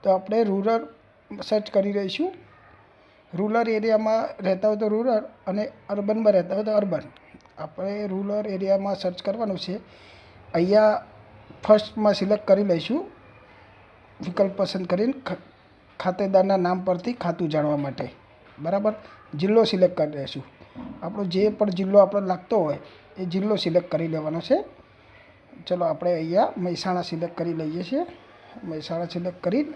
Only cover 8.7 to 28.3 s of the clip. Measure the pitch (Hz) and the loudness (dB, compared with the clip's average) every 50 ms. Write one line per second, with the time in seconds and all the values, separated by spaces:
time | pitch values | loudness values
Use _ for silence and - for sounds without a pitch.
8.7 | 196 196 196 196 196 190 - 180 180 - - 190 196 226 233 208 185 175 - - | 2 2 2 -2 -4 -2 -2 -4 -4 -2 -4 -4 -2 -2 -2 -4 -4 -4 -4 -6
9.7 | 180 226 - - - - - - - - - - - - - - - 175 170 185 | -8 -8 -10 -14 -20 -20 -20 -20 -20 -20 -20 -20 -20 -20 -18 -4 0 0 2 4
10.7 | 202 214 214 214 214 - - - - - - - - - - - - - - - | 6 6 6 6 4 2 -4 -10 -20 -20 -20 -20 -20 -20 -20 -20 -20 -12 4 4
11.7 | 214 214 214 - - 220 214 208 196 - 196 196 208 208 - - 196 196 208 196 | 4 4 4 -2 -6 0 2 2 2 2 2 0 0 0 4 4 4 4 4 2
12.7 | 175 165 156 - 233 320 403 415 - - - - - - - - - - - - | 0 0 0 -2 -4 -4 -4 -6 -14 -20 -20 -20 -20 -20 -20 -20 -20 -20 -20 -20
13.7 | - - - - - - - - - - - 180 175 - 196 190 190 - 196 180 | -20 -20 -20 -20 -20 -20 -20 -20 -16 -10 -10 -8 0 0 0 0 2 -2 -4 -2
14.7 | - 190 180 170 180 180 214 247 277 - - - 165 - - - - _ _ _ | -2 -6 -2 -2 0 0 0 -2 -2 -4 -6 -8 -10 -10 -10 -20 -20 _ _ _
15.7 | _ _ _ _ - _ - 185 180 185 202 190 190 190 185 196 196 190 175 175 | _ _ _ _ -18 _ -4 -4 -2 -2 -2 4 4 4 6 6 4 2 2 0
16.7 | 185 185 185 185 180 175 - 240 240 - - 175 170 - 180 156 151 151 147 151 | 0 0 0 -2 -2 -2 -2 -6 -6 -4 -4 -4 -2 -2 -2 0 0 0 0 0
17.7 | 147 143 143 139 131 - 131 123 - - - - - - - - - - 143 165 | 0 -2 -2 -4 -6 -8 -10 -10 -10 -18 -20 -20 -20 -20 -20 -20 -18 -8 -4 -2
18.7 | 185 202 202 214 214 - - - - - - - - 147 175 196 214 226 226 214 | -2 0 0 -2 -2 -4 -14 -20 -20 -20 -18 -12 -4 -2 2 4 6 6 6 4
19.7 | - 180 185 180 180 - 156 151 151 143 135 - - 139 131 - - _ - - | 4 4 4 4 4 0 -2 -2 -2 -8 -8 -8 -8 -12 -12 -14 -20 _ -20 -20
20.7 | - - - - - - - 170 208 202 202 180 165 190 208 214 208 - 214 208 | -16 -16 -14 -14 -14 -10 -10 -8 -6 -4 -4 -2 2 2 2 2 2 2 0 0
21.7 | 180 175 196 190 196 202 196 190 202 202 196 185 185 175 - - 240 214 180 - | 0 -2 0 6 8 8 8 8 4 -2 -2 -2 -4 -4 -2 0 2 2 2 0
22.7 | - - - - - - - - - - 185 180 160 190 190 214 214 190 - 175 | -2 -6 -10 -18 -20 -20 -20 -20 -12 -8 -8 -2 -2 0 0 0 0 0 0 2
23.7 | 160 180 175 - - - 165 165 160 156 156 156 156 170 - - 262 370 415 - | 2 2 0 2 -2 -2 -2 -2 -4 -4 -4 -4 -4 -6 0 2 0 0 0 -6
24.7 | - - - _ - - _ - - - - - - _ _ _ - - 170 - | -14 -20 -20 _ -20 -20 _ -20 -20 -20 -20 -20 -20 _ _ _ -20 -18 -6 -4
25.7 | 180 180 170 160 156 151 180 175 175 160 160 160 170 196 240 - - - 180 180 | -2 0 0 -2 -2 0 0 0 0 0 -2 0 2 2 2 2 0 -4 -4 -4
26.7 | 170 165 - 190 180 180 170 - 175 165 170 170 170 - 165 170 165 160 160 151 | -4 -4 -4 -2 -2 -2 -4 -6 -6 -6 -6 -6 -6 -6 -4 -4 -4 -4 -4 -4
27.7 | 156 175 180 - 262 285 349 349 - - - - | -6 -6 -6 -4 -2 -4 -4 -4 -10 -20 -20 -20